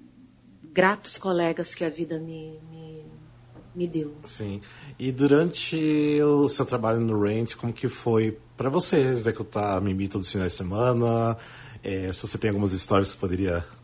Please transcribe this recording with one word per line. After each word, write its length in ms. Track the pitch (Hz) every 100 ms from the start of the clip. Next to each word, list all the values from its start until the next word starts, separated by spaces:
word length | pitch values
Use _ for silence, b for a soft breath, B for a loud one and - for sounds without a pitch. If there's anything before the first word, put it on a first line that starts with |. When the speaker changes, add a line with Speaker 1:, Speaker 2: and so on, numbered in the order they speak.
| - - - - - - -
Speaker 1:
gratos 440 | 180 185 208 - -
colegas 600 | 190 175 165 165 165 -
que 80 |
a 40 | 165
vida 300 | 160 160 160
me, 400 | 160 160 156 156 160
me, 320 | 160 160 156 - - - - - - -
me 120 | 175 170
deu. 300 | 160 151 -
Speaker 2:
Sim. 360 | - - 104 101 B B 143 123
E 140 | 127
durante 1080 | 127 143 143 175 - - 160 156 151 147 147
o 260 | 147 147 139
seu 160 | 139
trabalho 360 | 123 123 110 117
no 200 | 113 107
Rent, 320 | 101 110 117
como 180 | - 117
que 160 | 117 120
foi 480 | - 120 110 110 107 - -
pra 120 | 127
você 280 | 180 - 165
executar 800 | 131 123 113 107 101 107 104 92
a 40 |
Mimi 260 | 98 95 98
todos 200 | 101 90
os 40 |
finais 200 | 101 90
de 60 | -
semana? 800 | 90 104 123 120 117 117 113 110 B B B 110
É, 300 | 98 95 92
se 100 | 90
você 160 | 104 104
tem 120 | 110
algumas 220 | 101 98
histórias 360 | 92 - 98 98
que 60 |
você 60 | -
poderia 460 | 92 90 95 85 - -